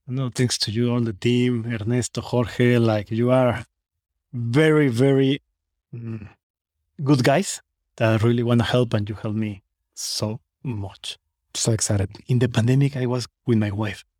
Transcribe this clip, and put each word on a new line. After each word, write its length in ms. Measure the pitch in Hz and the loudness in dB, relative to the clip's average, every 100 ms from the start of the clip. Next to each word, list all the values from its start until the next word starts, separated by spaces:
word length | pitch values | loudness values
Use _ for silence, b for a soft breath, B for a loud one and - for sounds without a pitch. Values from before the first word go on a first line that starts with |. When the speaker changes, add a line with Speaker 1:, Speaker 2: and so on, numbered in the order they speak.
| - | -10
Speaker 1:
No, 220 | 127 131 | -6 -4
thanks 300 | - 123 - | -2 -2 -2
to 120 | - | -4
you, 220 | 107 120 | -2 0
all 80 | 120 | 0
the 140 | 117 | -2
team, 500 | 98 117 123 123 120 | -2 0 2 0 -2
Ernesto, 560 | 113 117 107 123 110 - | -4 -6 -2 -2 -2 -6
Jorge. 560 | 110 123 117 - 123 123 | -4 -2 -2 2 4 4
Like, 340 | 113 107 101 | 4 0 -2
you 200 | 113 120 | -2 2
are 340 | 127 127 120 120 _ _ _ _ _ _ | 4 2 0 -6 _ _ _ _ _ _
very, 540 | 127 117 123 156 151 143 | -8 -2 2 4 4 4
very, 560 | 113 135 135 135 143 _ _ _ _ _ | 4 4 4 2 0 _ _ _ _ _
mm, 360 | 120 117 110 107 _ _ _ _ _ _ - | -14 -12 -12 -14 _ _ _ _ _ _ -6
good 220 | 139 147 | 0 2
guys 360 | 127 139 196 - _ _ _ - | 4 2 0 -6 _ _ _ -2
that 260 | 113 113 | 2 4
really 220 | 113 120 | 2 2
wanna 180 | 117 120 | 2 2
help, 320 | 110 123 123 | 2 2 2
and 140 | 110 104 | -2 -4
you 80 | 107 | -8
help 180 | 110 | -6
me 280 | 107 107 98 _ _ _ | -4 -6 -8 _ _ _
so 440 | - - - 107 110 _ _ | -14 -10 -6 -6 -8 _ _
much. 560 | 139 110 98 - - - _ _ _ | -10 -10 -10 -12 -16 -16 _ _ _
Speaker 2:
So 180 | - - | -6 -2
excited. 380 | 110 - 104 98 - - | 0 0 -2 -4 -8 -4
Speaker 1:
In 100 | 127 | 0
the 100 | 123 | 0
pandemic, 480 | 120 110 131 139 139 | 2 2 2 2 0
I 100 | 127 | -4
was 200 | 127 113 _ | -4 -6 _
with 140 | - 117 | -2 0
my 140 | 104 | 0
wife 320 | 101 107 92 - _ | -4 -6 -8 -16 _